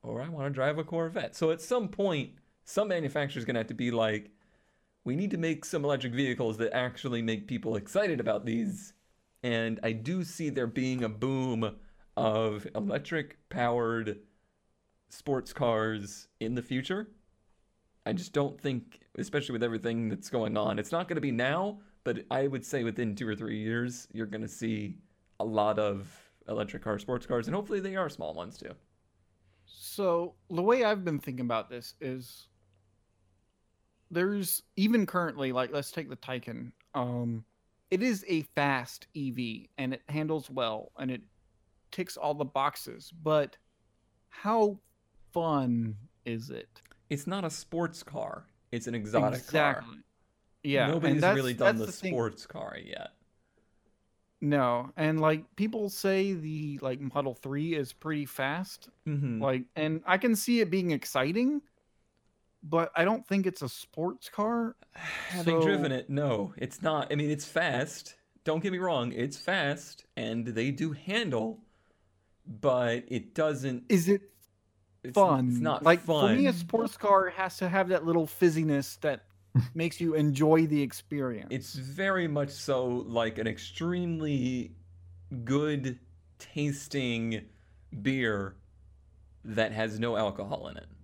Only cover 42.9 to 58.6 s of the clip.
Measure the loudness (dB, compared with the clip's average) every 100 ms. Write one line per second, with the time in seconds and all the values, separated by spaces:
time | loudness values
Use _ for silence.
42.9 | -14 -16 -6 2 2 2 -6 _ _ _
43.9 | _ _ _ _ -8 0 4 2 0 _
44.9 | _ _ _ -6 -2 2 2 4 2 0
45.9 | -4 -14 _ -8 -6 -6 -12 -14 -20 -20
46.9 | -20 _ -6 -4 -4 -4 -6 -6 -2 -2
47.9 | -4 -12 -8 -6 -8 -16 _ _ -8 -4
48.9 | -6 0 2 4 0 0 2 2 2 -6
49.9 | -16 -20 _ _ _ _ _ 0 4 4
50.9 | 4 4 6 6 4 2 4 4 4 -2
51.9 | -4 -2 0 0 -4 -14 -10 -10 -10 -12
52.9 | -10 -12 _ _ _ _ _ _ _ _
53.9 | _ _ _ _ _ 2 4 4 2 -2
54.9 | -2 2 4 4 2 -2 -2 -2 0 -4
55.9 | -2 0 2 2 -2 -4 -4 -6 -4 -4
56.9 | -4 -2 -2 -2 -4 -6 -2 0 -2 -2
57.9 | -6 -4 -4 -4 -2 -2 -2